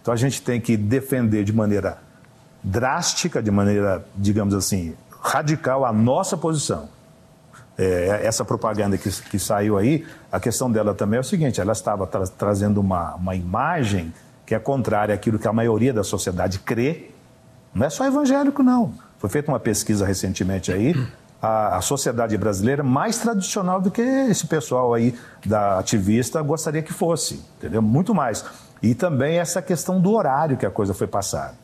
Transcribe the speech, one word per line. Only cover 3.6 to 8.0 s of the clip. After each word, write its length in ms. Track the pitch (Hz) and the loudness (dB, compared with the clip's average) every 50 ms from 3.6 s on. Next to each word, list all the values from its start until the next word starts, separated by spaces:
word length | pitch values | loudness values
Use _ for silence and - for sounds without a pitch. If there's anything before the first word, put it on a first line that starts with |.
| 101 101 104 101 101 101 95 - - - - | 4 4 2 2 2 0 0 -2 -4 -10 -8
digamos 380 | 98 98 101 101 107 101 98 98 | -2 0 2 2 2 2 2 0
assim, 400 | 98 92 - 104 95 85 80 76 - - - - - | 0 0 -2 -2 -2 -4 -6 -10 -12 -18 -20 -18 -8
radical, 640 | - - - 139 160 147 156 - - 131 131 135 135 | -6 -2 -2 0 0 0 -2 0 0 0 0 2 2
a 80 | 120 110 | 2 2
nossa 440 | 107 113 120 135 170 190 - - | 4 4 4 4 2 0 -2 -4
posição. 500 | 156 156 165 160 147 - - 101 76 73 - - - - - - - - - - _ - - - - - - - | -2 -2 -2 -2 -2 -2 -4 -4 -4 -6 -14 -20 -20 -20 -20 -20 -20 -20 -20 -20 _ -20 -20 -20 -20 -20 -16 -4
É, 440 | - 92 95 90 87 | -2 0 2 2 2